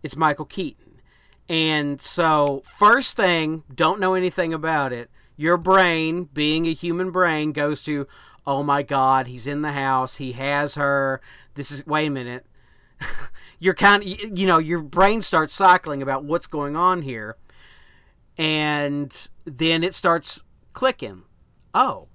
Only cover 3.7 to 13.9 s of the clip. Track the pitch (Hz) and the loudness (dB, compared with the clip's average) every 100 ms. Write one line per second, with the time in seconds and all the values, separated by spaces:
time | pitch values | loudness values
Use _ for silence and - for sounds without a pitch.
3.7 | 131 160 202 185 185 180 175 170 160 160 | 0 0 2 2 2 0 -2 -2 -2 -2
4.7 | 156 135 123 117 - _ - 156 175 170 | 0 -2 -6 -12 -20 _ -4 0 2 4
5.7 | 190 180 165 160 170 170 139 151 156 165 | 6 6 2 0 -4 -6 -2 0 0 -2
6.7 | 160 170 170 185 180 180 156 151 143 147 | -2 -4 -4 -2 0 2 2 -2 -2 -2
7.7 | 147 - 147 135 - - - - 139 143 | -2 -4 -6 -6 -12 -20 -14 -4 -2 0
8.7 | 143 143 139 131 131 127 123 117 143 151 | 0 0 0 4 2 0 -8 -8 -6 -4
9.7 | 143 135 131 127 - 127 120 135 143 147 | -4 0 0 -2 -6 -10 -6 -4 -2 -2
10.7 | 147 143 139 135 135 - - - - 135 | -2 0 0 0 -4 -10 -20 -20 -12 -10
11.7 | 143 143 151 151 139 123 123 - _ _ | -10 -4 -2 -2 -4 -8 -12 -16 _ _
12.7 | _ _ _ - - - - - - 175 | _ _ _ -4 -4 -4 -8 -16 -4 -2
13.7 | 175 196 | 4 4